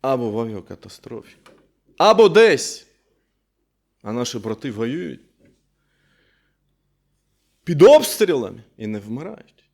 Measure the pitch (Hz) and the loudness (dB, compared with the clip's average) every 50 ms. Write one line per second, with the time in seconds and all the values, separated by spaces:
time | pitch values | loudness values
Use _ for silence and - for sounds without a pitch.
0 | - 131 135 127 120 113 104 110 117 113 110 98 87 _ 98 92 - 104 - - | -4 -4 -4 -4 -4 -6 -6 -6 -8 -8 -10 -14 -16 _ -20 -20 -20 -20 -20 -20
1 | _ - 120 110 - _ _ _ _ - _ _ _ _ _ _ _ _ _ _ | _ -18 -18 -18 -20 _ _ _ _ -20 _ _ _ _ _ _ _ _ _ _
2 | - 202 - - 226 196 160 208 226 220 165 123 - - - - _ _ _ _ | 2 2 4 6 4 4 6 4 4 4 4 0 -4 -10 -12 -16 _ _ _ _
3 | _ _ _ _ _ _ _ _ _ _ _ _ _ _ _ _ _ _ _ _ | _ _ _ _ _ _ _ _ _ _ _ _ _ _ _ _ _ _ _ _
4 | _ 104 107 120 123 120 - 117 101 113 110 - - 139 110 104 113 117 135 170 | _ -10 -8 -8 -8 -8 -8 -10 -10 -10 -10 -10 -10 -12 -8 -8 -8 -6 -6 -8
5 | 180 80 64 - _ _ _ _ _ _ _ _ _ _ _ _ _ _ _ _ | -10 -12 -14 -16 _ _ _ _ _ _ _ _ _ _ _ _ _ _ _ _
6 | _ _ _ _ _ _ _ _ _ _ _ _ _ _ _ _ _ _ _ _ | _ _ _ _ _ _ _ _ _ _ _ _ _ _ _ _ _ _ _ _
7 | _ _ _ _ _ _ _ _ _ _ _ _ _ - 175 143 170 233 294 311 | _ _ _ _ _ _ _ _ _ _ _ _ _ -6 2 6 8 8 8 8
8 | 262 - - - 220 185 165 135 113 92 98 117 113 _ _ _ 110 107 107 104 | 6 2 -4 -2 -2 -2 0 -4 -4 -8 -14 -18 -20 _ _ _ -12 -10 -10 -10
9 | 98 104 113 131 156 190 220 - - _ _ _ _ _ | -12 -12 -14 -14 -14 -16 -18 -20 -20 _ _ _ _ _